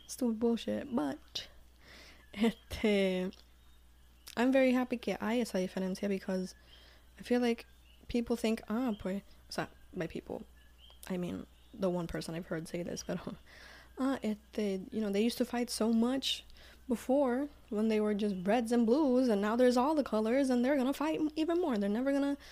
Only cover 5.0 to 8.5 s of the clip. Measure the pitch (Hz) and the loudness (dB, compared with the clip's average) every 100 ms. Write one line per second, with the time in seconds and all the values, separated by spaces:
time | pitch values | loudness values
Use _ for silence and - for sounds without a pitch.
5 | - - 208 240 226 190 185 - 185 190 | -4 -2 -2 -2 0 -2 -2 -2 -4 -2
6 | 202 196 - 185 185 - - - - - | -4 -4 -2 -4 -4 -10 -20 -20 -20 -20
7 | - - - 247 240 233 - - - - | -20 -12 -2 0 2 -2 -6 -20 -20 -18
8 | - 240 233 233 220 | -4 -2 0 0 0